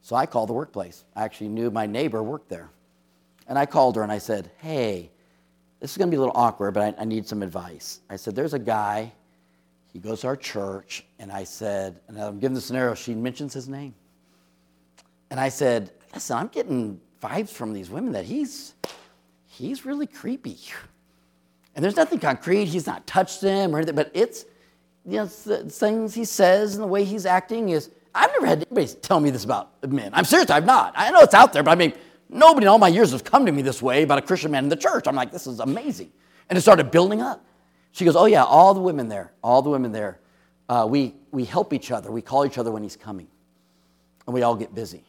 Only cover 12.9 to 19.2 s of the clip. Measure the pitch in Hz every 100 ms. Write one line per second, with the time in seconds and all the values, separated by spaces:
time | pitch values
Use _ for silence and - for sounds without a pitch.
12.9 | 110 - 113 123 123 143 135 127 139 143
13.9 | 117 _ _ _ _ _ _ _ _ _
14.9 | _ _ _ _ 131 135 127 135 117 98
15.9 | _ _ - - 120 190 - - 127 110
16.9 | 95 _ _ 110 151 214 - 110 104 87
17.9 | 127 247 113 90 247 277 - - _ -
18.9 | - _ _